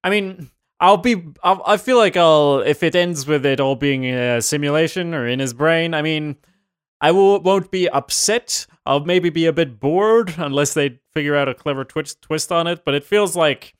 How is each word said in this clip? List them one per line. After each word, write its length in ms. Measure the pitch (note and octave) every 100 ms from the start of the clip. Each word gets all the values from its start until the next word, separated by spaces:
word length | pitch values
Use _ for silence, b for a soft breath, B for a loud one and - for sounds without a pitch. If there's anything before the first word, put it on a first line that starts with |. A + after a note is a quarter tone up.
I 60 | F3+
mean, 400 | G#3 F#3+ F3+ D3 _ _ _
I'll 180 | F#3 G3+
be, 280 | B3 G#3+ E3 -
I'll, 200 | F3+ F#3+ -
I 100 | G#3
feel 220 | - B3
like 180 | G3+ F3+
I'll, 440 | E3 D#3 D3 C#3
if 220 | A2 D3+
it 120 | E3 F3
ends 300 | F3 D#3+ C3+
with 180 | D3+
it 160 | C#3 C3+
all 160 | C3+ C3
being 300 | C#3+ C3 B2+
a 340 | B2+ B2 A#2+
simulation 720 | - D3+ D3 D3+ D#3+ F3+ E3+
or 120 | C3+ A#2+
in 120 | B2+
his 120 | C3+
brain, 400 | A#2+ D#3 E3 E3
I 60 | D#3+
mean, 340 | D#3 D#3 D3+ C#3 _ _ _ _ _ _
I 80 | D3+
will, 280 | F#3 G3 G3+
won't 300 | F3+ G3 F#3
be 180 | F#3+ F3
upset. 800 | C#3 - - - A#3 - - - _ -
I'll 140 | C#3+
maybe 260 | D3+ F3+ E3+
be 160 | D#3+ E3
a 60 |
bit 260 | D#3+ E3 G#2+
bored 540 | C#3 F3 G#3+ A3+ G3 D#3+
unless 360 | D3 C#3 C#3+
they 260 | D#3+ C#3+ C#3 _
figure 240 | D#3 D3 C#3+
out 120 | C#3
a 60 |
clever 300 | B2 D3+ C3+
twist, 380 | C3 D#3 C#3 -
twist 280 | _ D#3 -
on 160 | E3+ E3
it, 160 | E3+
but 100 | -
it 100 | C#3+
feels 320 | - G#3 G3 E3+
like 380 | D#3 E3+ -